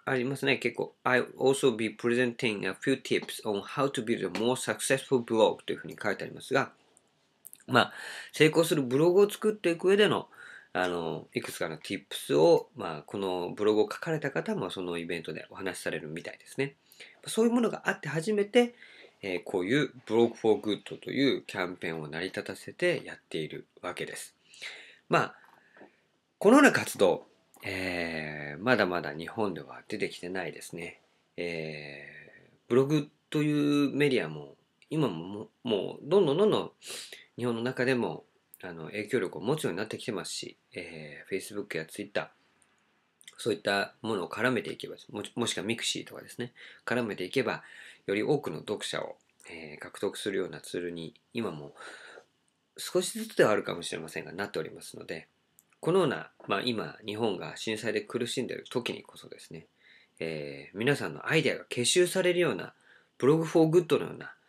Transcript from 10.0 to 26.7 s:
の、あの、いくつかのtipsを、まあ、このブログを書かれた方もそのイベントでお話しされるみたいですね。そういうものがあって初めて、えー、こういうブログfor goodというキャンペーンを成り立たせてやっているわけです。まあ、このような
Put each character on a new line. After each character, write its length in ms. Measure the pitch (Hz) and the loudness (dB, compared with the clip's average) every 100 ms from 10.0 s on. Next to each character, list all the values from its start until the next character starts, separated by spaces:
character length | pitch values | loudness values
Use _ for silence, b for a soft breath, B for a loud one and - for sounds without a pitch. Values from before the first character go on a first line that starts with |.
| 202 | 6
の、 220 | 101 - B B B B | 4 -4 B B B B
あ 140 | 90 90 | 0 0
の、 400 | 87 82 78 80 | 0 -2 -6 -6
い 80 | 120 | -6
く 100 | - | -6
つ 80 | - | -6
か 80 | 87 | -6
の 100 | 80 | -6
tips 640 | - 98 - - - 143 | -8 -8 -8 -10 0 6
を、 300 | 165 165 - 120 | 6 6 2 -8
ま 240 | 92 78 | -8 -8
あ、 20 | |
こ 140 | - 107 | -8 -4
の 340 | 98 90 90 | -2 -2 -4
ブ 140 | 92 104 | 0 2
ロ 100 | 107 | 4
グ 60 | |
を 20 | |
書 160 | 107 - | 2 -2
か 120 | - | -4
れ 80 | 156 | -4
た 120 | 143 | -2
方 240 | 160 165 208 | -4 -2 -4
も 140 | 101 | -4
そ 120 | 98 | -6
の 160 | 90 85 | -6 -4
イ 80 | 82 | -4
ベ 140 | 85 | -6
ン 40 | |
ト 100 | 80 | -6
で 120 | 80 - | -10 -12
お 60 | - | -8
話 240 | 95 90 | -6 -6
し 20 | |
さ 100 | 87 | -4
れ 80 | 82 | -6
る 80 | 78 | -6
み 160 | 82 | -10
た 80 | - | -10
い 60 | - | -14
で 100 | - | -10
す 100 | - | -6
ね。 180 | 139 - B B B B - | -4 -6 B B B B -4
そ 160 | - | 2
う 20 | 233 | 4
い 40 | |
う 20 | |
も 100 | 240 | 4
の 80 | 220 | 2
が 200 | - - | 0 -2
あ 20 | |
っ 80 | 190 | -2
て 80 | 156 | -2
初 240 | 151 160 | -2 0
め 140 | 208 202 | 0 2
て、 280 | 247 240 B B B B _ | 4 2 B B B B _
え 140 | 98 90 | -4 -4
ー、 80 | |
こ 160 | - 95 | -2 -2
う 60 | 92 | 2
い 180 | 143 | 2
う 100 | 139 123 - | 0 -4 0
ブ 100 | 113 | 4
ロ 120 | 117 | 4
グ 60 | 117 | 4
for 240 | 110 104 | 4 4
good 380 | 107 101 - - | 2 -4 -6 -12
と 140 | - | -4
い 260 | 110 135 95 | 2 2 2
う 60 | |
キ 140 | - 101 | -2 -4
ャ 100 | 90 | -4
ン 80 | 90 | -4
ペ 180 | 90 | -6
ー 40 | 82 | -6
ン 40 | |
を 60 | 76 | -6
成 140 | 78 | -6
り 40 | 92 | -4
立 160 | - | -6
た 120 | - 98 | -8 -10
せ 180 | - | -12
て 300 | - 180 143 - | -2 0 0 -4
や 100 | - | -14
っ 40 | - | -8
て 80 | 82 | -6
い 100 | 78 | -6
る 200 | 78 - _ | -8 -14 _
わ 120 | 90 | -8
け 120 | 87 - | -8 -8
で 100 | - | -10
す。 200 | - _ B B B B B B - | -14 _ B B B B B B 0
ま 100 | 165 | 2
あ、 160 | 107 B B B B B B B B _ _ - | 2 B B B B B B B B _ _ 2
こ 100 | 202 | 8
の 60 | 269 | 10
よ 60 | |
う 20 | |
な 80 | 277 | 10